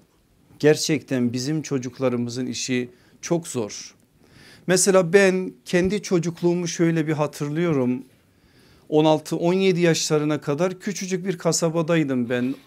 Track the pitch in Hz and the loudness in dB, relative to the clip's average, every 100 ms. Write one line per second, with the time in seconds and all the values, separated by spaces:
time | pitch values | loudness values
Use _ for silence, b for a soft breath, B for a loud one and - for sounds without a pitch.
0 | _ _ _ _ _ - 147 151 - 151 | _ _ _ _ _ 2 4 4 2 -2
1 | - 127 120 123 131 156 139 139 123 - | -2 -2 -2 -2 -4 -4 -4 -6 -6 -2
2 | 131 120 120 120 123 113 - 123 123 b | -2 -2 -4 -6 -6 -6 -4 -4 -4 b
3 | b b - 170 165 123 104 - - _ | b b -4 -4 -4 -6 -6 -10 -18 _
4 | _ _ B B B B - 185 202 185 | _ _ B B B B 0 2 4 4
5 | 165 202 190 185 185 - - 180 185 208 | 6 6 6 2 -4 -10 -2 0 2 -2
6 | - 180 170 170 175 175 170 - 170 165 | -2 -2 -2 -2 -2 0 -2 0 0 0
7 | 151 151 147 - 147 151 175 139 123 127 | -2 -2 -2 -4 -6 -2 0 0 0 -2
8 | - _ _ _ b b b b b 151 | -8 _ _ _ b b b b b 2
9 | 156 156 - 160 170 190 190 175 170 160 | 4 2 0 -2 0 2 2 4 2 2
10 | - 151 151 151 - 143 185 180 208 185 | 0 0 0 -4 -4 -2 -2 -4 -8 -8
11 | 185 185 190 170 170 160 165 170 160 165 | -6 -6 -4 -4 -2 0 -2 -2 0 0
12 | 139 127 117 123 127 135 | 0 -2 -2 -2 -2 -4